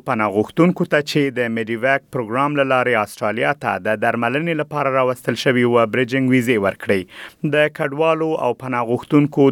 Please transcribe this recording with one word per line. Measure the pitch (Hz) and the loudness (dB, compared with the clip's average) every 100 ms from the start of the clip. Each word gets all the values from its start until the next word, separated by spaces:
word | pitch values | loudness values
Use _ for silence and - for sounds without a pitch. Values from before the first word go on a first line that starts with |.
| 139 | -2
پناه | 117 107 101 | -2 0 0
غوښتونکو | 104 - 175 175 175 | 0 2 2 2 0
ته | 151 147 | -2 0
چې | 156 139 123 | 0 0 -2
د | 120 113 | -2 -2
میډیویک | 110 113 127 139 - | -4 -2 0 0 -2
پروګرام | 131 107 123 147 147 | -8 -4 -2 0 0
له | 135 | 2
لارې | 127 123 113 | 2 2 0
استرالیا | 104 - 107 110 143 143 117 | -2 -4 -4 -2 -2 -2 -4
ته | 95 101 | -4 -2
د | 110 | -2
درملنې | 117 117 117 139 170 156 | 0 0 -2 -2 -2 -4
لپاره | 147 147 139 131 | -4 -4 -2 0
راوستل | 127 123 - 117 | 0 -2 -4 -2
شوي | 143 123 | 0 2
وه، | 120 117 110 | 4 4 2
بریجینګ | 120 123 135 127 | 0 0 0 2
ویزې | 131 117 110 95 | 2 2 2 0
ورکړې. | - - 98 87 - - - 156 | -2 -2 -2 -2 -14 -20 -8 -2
د | 151 151 151 | 0 0 -2
کډوالو | 151 139 160 160 160 156 123 | -6 -2 0 0 -2 -2 -2
او | 113 | -4
پناه | 131 123 117 | -4 -4 -2
غوښتونکو | 120 - 147 147 151 139 | -4 2 2 2 4 4